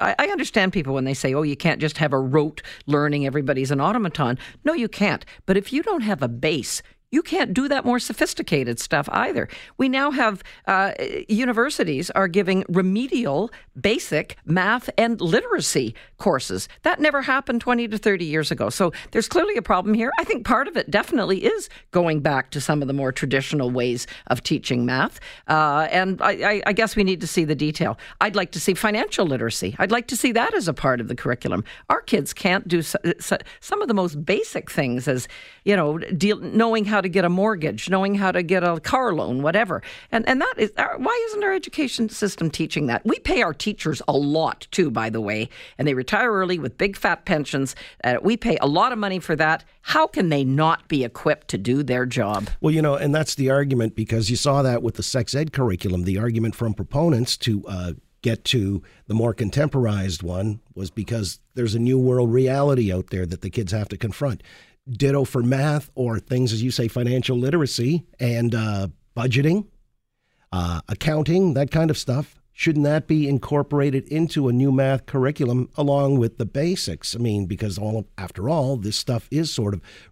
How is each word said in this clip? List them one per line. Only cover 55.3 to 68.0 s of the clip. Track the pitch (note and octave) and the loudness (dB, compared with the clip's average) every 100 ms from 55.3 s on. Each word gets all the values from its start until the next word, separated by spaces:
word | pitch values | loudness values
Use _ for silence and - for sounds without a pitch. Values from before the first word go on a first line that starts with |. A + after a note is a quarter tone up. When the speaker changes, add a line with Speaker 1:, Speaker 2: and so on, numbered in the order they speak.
Speaker 2:
ed | C3+ D#3 | -2 -2
curriculum. | - B2+ F2+ G2+ F2+ | 0 0 0 -2 -2
The | F2 F#2+ | 0 0
argument | A#2+ A2+ A2+ | 0 0 -2
from | - A#2 | -2 -4
proponents | G#2 F#2+ C#3 E3+ B2 B2 - | -4 -4 0 2 2 0 -2
to, | B2 G#2 - | -2 -2 -4
uh, | F#2 F2+ D#2 _ _ | -8 -6 -8 _ _
get | A#2+ - - | -2 -2 0
to | B2+ G2 G2 - _ - | 2 0 -2 -6 _ -4
the | |
more | A2 A#2+ | 0 0
contemporized | - A2 C#3 D3+ C3+ A#2 G#2 F#2+ E2 | 0 -2 0 0 2 2 0 -2 -4
one | E2+ F2+ G#2+ G#2+ - | -6 -4 -4 -6 -10
was | - F#2+ | -12 -10
because | - G2+ A2+ F#2+ - _ | -8 -6 -4 -4 -8 _
there's | - A#2 | -4 -2
a | A2 | 2
new | A#2+ C3 | 2 4
world | B2+ B2 A#2+ | 4 4 4
reality | A#2+ C3 C3+ C#3+ C3+ G#2 | 4 4 4 4 4 2
out | F2+ F#2 | 0 -2
there | F#2+ F2+ | -4 -4
that | F2 | -4
the | F#2+ | -4
kids | G#2 G2 | -4 -2
have | G#2+ G#2 | -2 -4
to | G2+ | -4
confront. | A2 - C#3+ G2+ - - - _ - | -6 -2 -4 -4 -10 -20 -20 _ -12
Ditto | A2+ C#3 C#3 | 0 2 2
for | C3 C3 | 2 0
math | A#2+ C3+ D3 D3 - - | 2 2 2 0 -2 -4
or | B2 A2+ | -2 -2
things, | - B2+ B2+ | -2 0 2
as | A2 | 0
you | B2 | 0
say, | A#2+ A#2 | 0 -2
financial | B2 A#2+ B2+ B2 B2+ | 0 0 0 0 0
literacy | B2+ E3+ C#3 - A#2+ E3 | 2 2 0 0 0 0